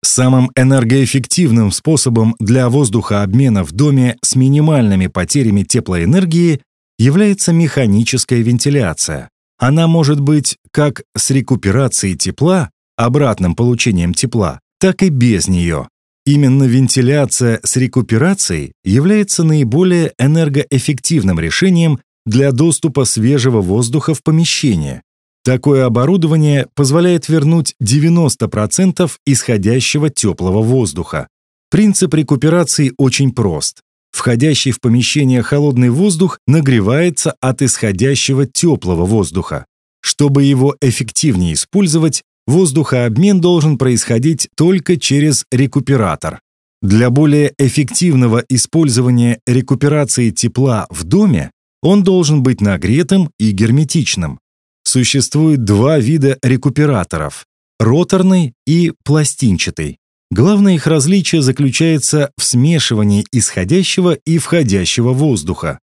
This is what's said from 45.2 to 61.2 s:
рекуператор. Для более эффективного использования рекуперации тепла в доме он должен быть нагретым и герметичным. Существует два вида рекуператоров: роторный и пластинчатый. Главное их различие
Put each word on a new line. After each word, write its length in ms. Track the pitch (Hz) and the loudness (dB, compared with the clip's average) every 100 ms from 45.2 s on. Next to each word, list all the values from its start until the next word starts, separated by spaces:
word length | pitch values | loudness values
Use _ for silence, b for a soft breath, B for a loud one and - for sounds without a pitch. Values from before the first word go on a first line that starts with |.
| 151 135 - | 0 0 -2
рекуператор. 880 | 123 139 143 131 135 98 76 - - _ _ _ _ | -2 0 -2 0 0 0 -2 -8 -10 _ _ _ _
Для 280 | 98 107 123 | 0 2 4
более 440 | 127 156 147 147 - | 2 2 2 0 0
эффективного 840 | 135 - 131 - 180 135 120 110 - | 0 0 -4 -2 0 2 2 0 -2
использования 880 | 127 - 165 156 120 127 123 120 117 - | -4 -2 0 0 0 2 2 0 -2 -2
рекуперации 840 | 123 127 135 143 151 143 - 117 | -2 0 -2 0 0 -2 -2 -2
тепла 560 | - 120 - 135 110 - | -2 -4 0 0 0 -4
в 140 | 80 | -10
доме 480 | 82 175 208 107 65 _ _ _ | -2 2 2 0 -4 _ _ _
он 220 | 151 202 | 0 2
должен 400 | 190 185 151 151 | 2 2 2 2
быть 180 | 131 123 | 0 0
нагретым 720 | 104 92 90 127 175 196 160 _ | -2 -2 0 -2 0 0 0 _
и 140 | 110 | -2
герметичным. 880 | 98 110 131 156 170 123 - 80 65 _ _ _ _ | 0 2 2 0 -2 -4 -4 -6 -10 _ _ _ _
Существует 800 | - 127 113 139 117 147 160 143 104 | -4 -2 0 -2 -2 0 0 0 2
два 340 | 101 131 156 | 2 2 2
вида 400 | 113 160 139 135 | 0 0 0 0
рекуператоров: 1040 | 123 127 143 127 151 120 87 80 73 - - _ _ _ | -2 0 0 0 0 0 -4 -6 -8 -10 -20 _ _ _
роторный 760 | 110 143 175 190 185 185 147 _ - | 0 2 2 2 2 2 0 _ -2
и 280 | 165 165 - | 0 0 -4
пластинчатый. 920 | - 151 147 - 123 90 - - 78 - _ _ _ | -2 0 0 -2 -2 0 -4 -6 -10 -10 _ _ _
Главное 440 | - 156 208 202 175 | 0 2 4 4 2
их 120 | 156 | 0
различие 540 | 156 135 196 | 0 2 0